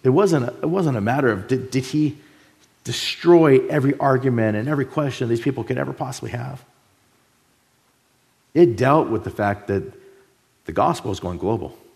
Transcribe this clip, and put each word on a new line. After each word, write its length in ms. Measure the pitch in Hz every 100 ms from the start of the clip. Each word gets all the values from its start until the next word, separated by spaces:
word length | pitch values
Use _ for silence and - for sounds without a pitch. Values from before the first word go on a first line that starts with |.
It 80 | 131
wasn't 360 | 147 202 156 120
a, 80 | -
it 80 | 147
wasn't 280 | 190 165 120
a 40 |
matter 280 | 101 135 131
of, 180 | 101 98
did, 220 | 131 -
did 160 | 131 127
he 320 | 151 151 - - _ _ _ _ _
destroy 840 | - - - - 170 175 156 131 131
every 280 | 147 135 143
argument 580 | 139 131 131 120 110 107
and 100 | 123
every 180 | 147 135
question 440 | - 143 - 117
these 120 | 117
people 220 | 143 123
could 140 | 113 127
ever 160 | 135
possibly 380 | 131 131 131 110
have. 340 | 120 127 131 _ _ _ _ _ _ _ _ _ _ _ _ _ _ _ _ _ _ _ 156
It 220 | 170 101
dealt 320 | 127 156 117
with 140 | 110
the 80 | -
fact 360 | - 101 101 -
that 160 | 98 95 - - _ _ _ _ _ -
the 60 |
gospel 380 | - 165 165 117
was 100 | 95
going 180 | 92 87
global. 400 | 90 113 - - _